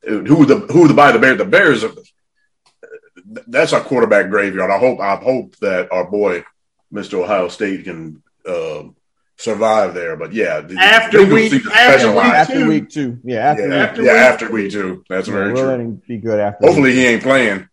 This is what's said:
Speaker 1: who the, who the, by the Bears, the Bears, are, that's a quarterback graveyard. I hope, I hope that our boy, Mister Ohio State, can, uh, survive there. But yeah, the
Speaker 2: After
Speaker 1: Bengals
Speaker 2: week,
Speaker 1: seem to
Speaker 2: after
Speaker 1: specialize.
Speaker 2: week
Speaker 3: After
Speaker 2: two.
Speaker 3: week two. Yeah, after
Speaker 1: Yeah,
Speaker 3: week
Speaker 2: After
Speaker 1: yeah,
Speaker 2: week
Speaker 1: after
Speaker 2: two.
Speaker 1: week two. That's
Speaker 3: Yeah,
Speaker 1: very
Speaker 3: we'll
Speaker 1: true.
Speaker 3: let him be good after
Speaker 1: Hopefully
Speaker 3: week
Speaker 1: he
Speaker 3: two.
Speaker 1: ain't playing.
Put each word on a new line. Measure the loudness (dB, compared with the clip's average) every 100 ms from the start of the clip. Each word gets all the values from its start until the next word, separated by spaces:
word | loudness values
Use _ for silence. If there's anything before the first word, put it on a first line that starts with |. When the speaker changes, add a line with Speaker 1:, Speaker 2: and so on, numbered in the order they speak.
Speaker 1:
who | -6 -8 0 2
the, | 4 2 2
who | 4 4
the, |
by | 6 4
the | 4
Bears, | 2 0
the |
Bears, | 0 2 2 0
are, | -4 -10 _ _ _ _ _ _ _ _ -20 -20 _ _ -20 -20 -6
that's | -2 0
a | -2
quarterback | -2 -2 2 2 2
graveyard. | -2 -2 -4 -2
I | 0
hope, | 0 -2
I | -6 -4
hope | -4 -4 -8 _
that | -4 -4 -4
our | -6 -4
boy, | -2 -2 -4 -10 _ _ _ _
Mister | -14 -8 -6
Ohio | -2 -2 -4
State, | -6 -8 -6
can, | -12 -14 -16 -20 _ _
uh, | -10 -8 -8 -12 -16 _ _ _ _ _
survive | -8 -2 0 0 0
there. | -6 -10
But | -10 -8
yeah, | -4 -4 -4
the | -8 0
Speaker 2:
After | 4 4 4 4
Speaker 1:
Bengals | 6
Speaker 2:
week, | 4 2
Speaker 1:
seem | 0
to | 0
Speaker 2:
after | 2 6 4
Speaker 1:
specialize. | 4 2
Speaker 2:
week | 2
Speaker 3:
After | 2 0
Speaker 2:
two. | 0 0
Speaker 3:
week | -2 -4
two. | -8 -8 -8
Yeah, | -8 -2 -2
after | -2
Speaker 1:
Yeah, | -2
Speaker 3:
week | -2 -2
Speaker 2:
After | 0
Speaker 1:
yeah, | 2
Speaker 2:
week | 4
Speaker 1:
after | 4 2 -6
Speaker 2:
two. |
Speaker 1:
week | -6 -6
two. | -6 -8 -10 _
That's | -8 -6
Speaker 3:
Yeah, |
Speaker 1:
very | -4 -4
Speaker 3:
we'll | -2
Speaker 1:
true. | -2
Speaker 3:
let | -4
him | -6 -12 -14
be | -10
good | -4 -2
after | -2 2
Speaker 1:
Hopefully | 2 4 2
Speaker 3:
week | 2
Speaker 1:
he |
Speaker 3:
two. | 2
Speaker 1:
ain't | 0
playing. | 0 0 0 -4 -10